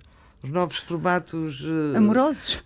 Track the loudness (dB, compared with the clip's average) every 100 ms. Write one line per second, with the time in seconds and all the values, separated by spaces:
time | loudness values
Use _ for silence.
0 | -20 -20 -20 _ -4 -2 -2 -2 -6 -2
1 | 0 0 -2 -6 -6 -6 -4 -2 0 4
2 | 4 6 2 0 -2 -4